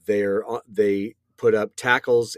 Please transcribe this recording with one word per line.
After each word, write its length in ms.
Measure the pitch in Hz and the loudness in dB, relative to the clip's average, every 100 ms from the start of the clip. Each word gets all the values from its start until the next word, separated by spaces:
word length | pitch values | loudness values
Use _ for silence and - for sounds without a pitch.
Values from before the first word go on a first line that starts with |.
| - | -2
They're, 420 | 104 101 98 117 | 0 0 -2 -4
uh, 120 | 113 - | -8 -6
they 480 | 101 104 101 104 - _ _ | 0 0 0 -4 -10 _ _
put 180 | 120 | 0
up 200 | 107 107 | 0 -2
tackles 600 | - 127 123 - 120 113 | -4 0 0 2 0 0